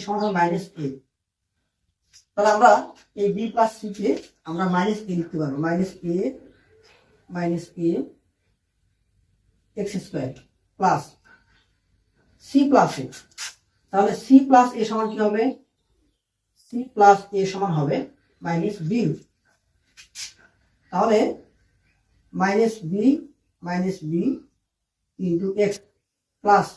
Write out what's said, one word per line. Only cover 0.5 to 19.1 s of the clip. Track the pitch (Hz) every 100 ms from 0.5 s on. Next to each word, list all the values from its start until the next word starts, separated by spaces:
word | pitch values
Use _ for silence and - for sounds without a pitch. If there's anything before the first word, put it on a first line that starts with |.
| 170 - 165
এ। | 135 127 _ _ _ _ _ _ _ _ _ _ _ - _
তাহলে | - 208 208
আমরা | 240 - - - _ 208
এই | 202 185
বি | 226
প্লাস | 233 220 -
সি | 214 190
কে | 196 - - _ -
আমরা | 170 185
মাইনাস | 180 202 208 190
এ | 170
লিখতে | 165 165
পারবো, | 143 139 165
মাইনাস | 175 190 - 170
এ, | 180 254 - - _ _ _ _ _ _ _ -
মাইনাস | 175 175 170 - - 170
এ | 208 - _ _ _ _ _ _ _ _ _ _ _ _ _ _ _ _ 208
এক্স | 196 190 -
স্কয়ার | 160 127 - _ _ _ -
প্লাস | 185 151 - _ _ _ _ _ _ _ _ _ _ _ _ _ -
সি | 277 277
প্লাস | 240 - -
এ। | 131 - _ - - - _ _ -
তাহলে | 190 214 -
সি | - 269 269
প্লাস | 254 247 233
এ | 214
সমান | 220 220
কি | 214 214
হবে? | 214 262 - _ _ _ _ _ _ _ _ _ _ -
সি | 240 247
প্লাস | 214 202 196 - 196
এ | 190
সমান | 190 196 156
হবে | 143 254 - _ _ _
মাইনাস | 175 170 208 202 156
বি। | 233 175